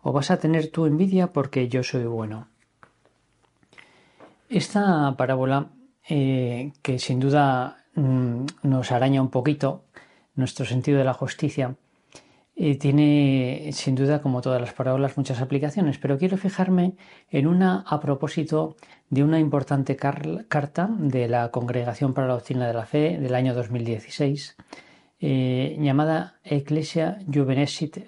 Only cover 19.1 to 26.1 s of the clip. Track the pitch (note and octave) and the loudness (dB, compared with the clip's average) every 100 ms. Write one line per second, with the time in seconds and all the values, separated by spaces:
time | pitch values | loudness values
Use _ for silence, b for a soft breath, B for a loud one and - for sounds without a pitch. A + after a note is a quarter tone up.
19.1 | C3 D3 D#3+ D#3 C#3+ C3 C#3 C3+ C3+ C#3+ | 2 4 4 2 0 0 -2 0 -2 -2
20.1 | C#3+ D3+ E3 - D3+ C#3+ - F#3 A3+ D3 | -4 -6 -8 -2 -2 -2 -2 -2 0 0
21.1 | C3 A#2+ A#2+ A#2+ B2+ A#2+ B2 A#2+ A2 C#3 | 0 0 0 0 -2 -2 -2 -4 -2 -2
22.1 | B2+ C3 B2 - C3 B2 A#2 A2+ D3+ D3+ | 0 0 -2 -2 -2 -2 -2 -2 0 0
23.1 | E3+ C3+ B2 C3 B2 A2 A#2+ A#2 A2 - | -2 -2 0 0 -2 -4 -4 -4 -6 -8
24.1 | - C#3+ C3+ - - B B B B B | -2 -2 -2 -8 -20 B B B B B
25.1 | _ D3 C3 B2+ B2+ C#3 D#3 D3 C3+ D3+ | _ -2 0 2 0 -2 0 2 2 2